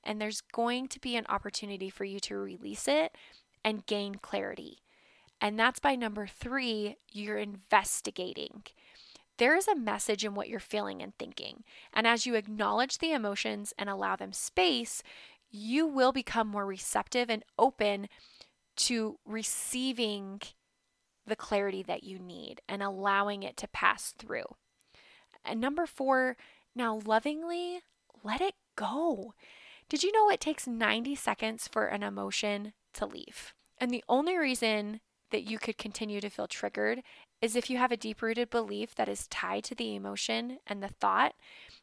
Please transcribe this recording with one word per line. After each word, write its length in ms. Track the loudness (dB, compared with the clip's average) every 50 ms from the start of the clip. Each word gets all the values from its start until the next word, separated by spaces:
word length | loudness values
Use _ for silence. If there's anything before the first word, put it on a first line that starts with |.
| _
and 180 | -6 -4 -4
there's 200 | -4 -4 -4 -6
going 480 | -8 -6 -2 0 2 2 2 0 -2 -6
to 120 | -8 -8
be 160 | -6 -4 -2
an 100 | -2 -2 -2
opportunity 640 | -2 -2 -2 -4 -6 -6 -6 -6 -6 -6 -8 -8
for 140 | -6 -6 -6
you 140 | -6 -4 -6
to 180 | -6 -6 -4 -4
release 500 | -4 -6 -8 -8 -8 -8 -8 -2 0 4
it 260 | 4 4 4 2 -2 -8 -18 -20 -20 -20 _ _ _ _ -2
and 200 | -2 -2 -2 -2
gain 300 | -2 -2 -2 -2 -4 -6
clarity. 640 | -10 -8 -4 -4 -4 -2 -4 -6 -8 -12 -14 -18 -20 _ _ _ _ _ _ _ _ _ _ _ _
And 180 | -2 -2 4 4
that's 220 | 4 4 4 4
by 160 | 2 2 2
number 300 | 2 0 -2 -4 -4 -8
three, 720 | -8 -10 -10 -8 -4 -2 -2 0 0 0 0 -2 -4 -6 -10 _ _
you're 260 | -12 -8 -6 -4 -4
investigating. 1300 | -4 -4 -6 -8 -12 2 _ 6 6 6 4 0 -2 -2 -4 -6 -4 -6 -6 -6 -8 -10 -10 -12 -16 -18 -20 -20 _ _ -20 -20 -20 -20 -20 -20 -20 -20 _ _
There 200 | 4 6 6 6
is 120 | 6 6 4
a 60 | 2
message 500 | 2 2 0 -2 0 0 0 0 0 0
in 100 | -2 -4
what 140 | -4 -6 -6
you're 120 | -8 -8
feeling 420 | -8 -4 -2 -2 -2 -2 -6 -8 -10
and 140 | -12 -10 -10
thinking. 460 | -12 -10 -10 -10 -12 -12 -12 -14 -18 -20 -20 -20 -20 -2 0
And 140 | 2 4
as 200 | 6 4 4 2
you 100 | 2 0
acknowledge 600 | 0 0 -2 -4 0 0 2 4 4 2 2 0 -2
the 140 | 0 0 2
emotions 600 | 2 0 0 -2 -2 -2 -2 -4 -4 -6 -8 -6
and 140 | -4 -4 -4
allow 260 | -2 -2 0 0 0
them 160 | -2 -4 -6 -6
space, 680 | -6 -6 0 2 4 4 4 4 2 0 -2 -6 -8 -8 -10 -16 -20 -20 -20 -20 _ _ _
you 360 | -14 -10 -4 0 2 4 4
will 260 | 4 4 6 6 6 6
become 340 | 2 -2 0 0 0 0
more 200 | 0 0 -2 -2
receptive 640 | -4 -4 -4 -4 -2 0 0 0 0 0 0 2 2
and 160 | 0 -2 -4 -6 _ 4
open 500 | 4 4 6 4 2 2 2 0 -4 -8 -12 -18 -20 -20 -20 -20 -20 -20 _ _ _ _ _
to 420 | 0 0 2 2 2 0 0 -4 -8 _
receiving 1160 | -8 -6 -4 -2 -2 -2 -2 -2 -2 -2 0 0 -2 0 0 0 -2 -2 -4 -6 -10 -10 -12 -12 -14 -14 _ _ _ _ _ _ _ _ _ _ _ _ _ _
the 100 | -6 -6
clarity 460 | -6 -2 0 2 2 2 2 0 -2 -4
that 220 | -4 -4 -4 -6
you 140 | -10 -12 -12
need 420 | -12 -12 -12 -12 -12 -12 -14 -14 -8 -6
and 140 | -4 -2 -2
allowing 600 | -2 -2 0 2 4 4 4 4 2 0 -2 -6
it 140 | -8 -8
to 120 | -8 -10 -8
pass 440 | -2 2 4 4 4 4 0 -6 -8
through. 440 | -8 -8 -6 -6 -6 -6 -8 -12 -16 _ _ _ _ _ _ -20 -20 -20 -20 -20 -20 -20 _ -20 -12 -8
And 160 | -6 -4 -2
number 260 | 0 0 0 0 -2
four, 500 | -2 -2 -2 2 4 4 6 4 2 0 -4 -10 -20 -20 _ _ _ _
now 260 | -2 0 0 0 -2 2
lovingly 760 | 4 4 6 6 4 0 -2 -2 -4 -2 -2 -4 -4 -6 -8 -10 _ _ _ _ _ _ -10 -6
let 180 | -4 0 0
it 140 | 0 0 -2 _ _ _ _
go. 580 | -6 -4 -2 0 2 2 2 2 0 -4 -10 -16 _ -20 -20 -20 -20 -20 -20 -20 -20 -6 _
Did 140 | 0 2 2
you 100 | 4 6
know 180 | 8 8 8
it 100 | 6 6
takes 260 | 2 -2 -2 -2 -4
ninety 480 | -4 -2 0 2 2 2 2 0 -2 -4
seconds 520 | -2 0 0 0 0 -2 -2 -2 -4 -6
for 200 | -2 0 0 0
an 160 | 2 0 -2 -4
emotion 720 | -4 -4 -4 -4 -4 -2 -2 0 0 -2 -2 -4 -8 -12 _ _ _ -6
to 120 | -6 -6
leave? 480 | -6 -6 -10 -14 -14 -14 -14 -14 -16 -18 _ _ _ _ _
And 120 | -2 0
the 140 | 0 -2 2 4
only 280 | 4 4 4 4 2
reason 640 | 2 2 2 2 2 2 2 2 2 0 -4 -8 -10 -14 _ _ _ _ _
that 180 | -4 -2 -2 -4
you 100 | -6 -4
could 200 | -4 -6 -6 -6
continue 420 | -8 -8 -6 -6 -6 -4 -4 -4
to 100 | -6 -6
feel 160 | -6 -6 -6
triggered 560 | -6 -4 -4 -4 -4 -2 0 0 0 0 -2 -6 -12 -20 -20 -20 _ _ _
is 160 | -2 2 2
if 140 | 0 0 0
you 80 | 2 2
have 140 | 2 2 2
a 40 |
deep-rooted 540 | 0 -2 -6 -6 -2 -2 0 0 0 0 0
belief 440 | 0 0 0 0 -4 -6 -6 -6 -2
that 140 | -2 -2 -2
is 180 | -2 -6 -8 -6
tied 360 | -6 -4 -4 -2 -2 -4 -4
to 100 | -6 -6
the 200 | -6 -4 -4 -4
emotion 640 | -6 -6 -6 -6 -4 -2 0 0 -2 -2 -4 -8 -12 -10
and 160 | -10 -8 -6 -6
the 60 | -8
thought, 460 | -4 0 2 4 6 6 6 4 2 -2 -12 -20 -20 -20 -20 -20 -20 -20